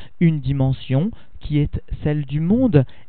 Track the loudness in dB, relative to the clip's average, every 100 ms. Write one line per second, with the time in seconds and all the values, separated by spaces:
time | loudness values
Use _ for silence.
0 | -12 2 2 2 0 0 0 0 -2 0
1 | 0 -4 -12 -12 -2 0 0 -4 -6 -4
2 | -2 -2 -4 -2 0 2 6 4 4 -2